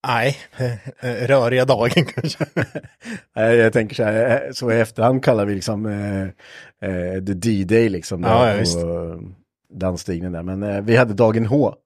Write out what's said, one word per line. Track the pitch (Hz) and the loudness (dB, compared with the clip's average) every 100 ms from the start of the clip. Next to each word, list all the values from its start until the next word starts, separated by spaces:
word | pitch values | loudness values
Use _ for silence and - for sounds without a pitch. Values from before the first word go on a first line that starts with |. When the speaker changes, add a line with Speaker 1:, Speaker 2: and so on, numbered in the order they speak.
| - | -2
Speaker 1:
Nej, | 117 123 139 - - | 0 0 -2 -12 -6
eh, | 123 | -6
eh, | 101 131 - 127 120 123 | -6 -14 -10 -8 -6 2
röriga | 139 120 127 | 4 4 2
dagen | 127 120 117 - | 4 4 4 2
<laughs> | 143 | 0
kanske. | - 151 - 156 | -4 -8 -6 -6
Speaker 2:
<laughs> | - - - - _ 233 220 _ - | -4 -6 -8 -14 _ -14 -14 _ -2
Nej, | 110 117 | 4 6
jag | 113 | 4
tänker | 117 107 | 2 -2
så | - | -2
här, | 110 110 123 117 - | 0 2 2 0 -2
eh, | |
så | 131 123 | -6 0
i | 113 | 2
efterhand | 110 - 117 131 | 0 2 2 2
kallar | 131 117 101 | 2 2 0
vi | |
liksom, | 101 90 104 107 | -2 -4 -4 -4
eh, | 101 101 98 95 - - - - _ 98 | -4 -4 -4 -6 -10 -20 -20 -20 _ -6
eh, | 92 90 95 | -4 -4 -6
the | 92 | -4
D-Day | 92 113 104 92 113 117 | -4 0 0 2 4 4
liksom, | 92 - 90 | 0 -6 -4
Speaker 1:
Ja, | 90 | 2
Speaker 2:
där | 113 120 | 4 4
Speaker 1:
ja, | |
Speaker 2:
på, | 104 | 2
Speaker 1:
visst. | 110 85 | 0 -2
Speaker 2:
eh, | 85 85 85 85 95 92 _ _ _ 98 | -2 -4 -6 -10 -16 -20 _ _ _ -6
landstigningen | 92 90 - 87 92 | -4 -4 -6 -6 -6
där. | 85 | -8
Men, | 87 95 | -8 -6
eh, | 104 101 | -4 -4
vi | 104 117 | 2 4
hade | 120 | 4
dagen | 101 113 110 113 | 4 2 4 0
H. | 143 117 - | 0 0 -4